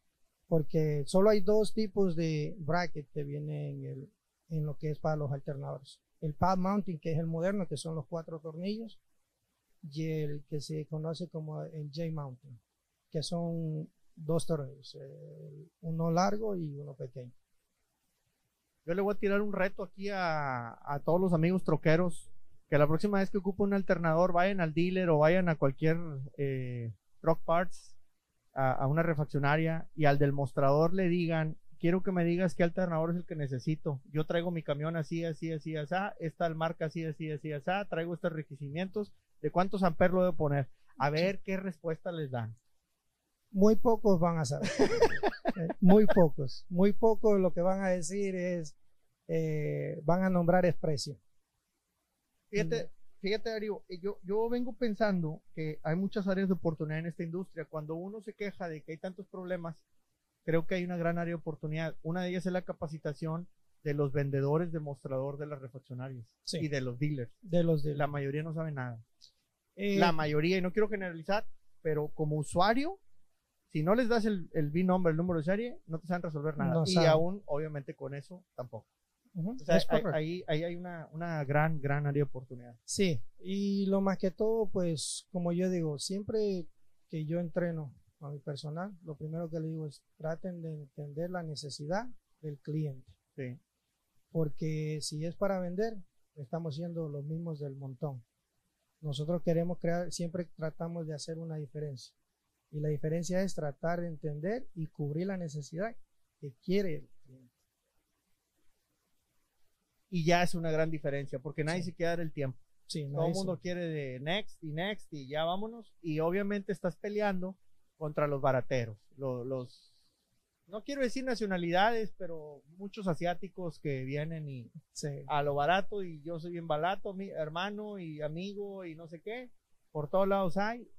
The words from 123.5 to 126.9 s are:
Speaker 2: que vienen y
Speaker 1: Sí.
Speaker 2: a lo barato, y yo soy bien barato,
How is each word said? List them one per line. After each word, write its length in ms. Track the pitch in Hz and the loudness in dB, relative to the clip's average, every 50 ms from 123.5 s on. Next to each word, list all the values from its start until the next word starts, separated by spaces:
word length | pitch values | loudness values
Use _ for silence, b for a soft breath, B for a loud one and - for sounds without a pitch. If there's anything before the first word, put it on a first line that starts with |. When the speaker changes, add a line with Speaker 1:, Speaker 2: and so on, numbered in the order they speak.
| - - 180 170 151 - | -10 -8 -8 -8 -8 -8
Speaker 2:
que 240 | - 156 139 131 131 | -6 -6 -4 -4 -4
vienen 460 | 131 139 147 151 160 165 160 151 147 | -4 -4 -4 -4 -6 -6 -8 -8 -8
y 220 | 139 127 117 - - 156 - _ | -10 -10 -12 -14 -18 -20 -20 _
Speaker 1:
Sí. 320 | - - - 147 143 139 139 135 | -14 -10 -8 -8 -8 -8 -6 -4
Speaker 2:
a 160 | 151 147 147 | -2 0 0
lo 100 | 147 143 | 0 0
barato, 480 | 143 143 151 175 190 196 - 214 202 190 | 0 2 2 4 2 2 0 -2 -4 -6
y 180 | 175 165 151 143 | -6 -8 -10 -10
yo 160 | 165 170 160 | -10 -8 -8
soy 120 | 160 175 175 | -8 -8 -8
bien 140 | 170 165 165 | -6 -4 -2
barato, 460 | 151 151 160 180 | 0 0 0 0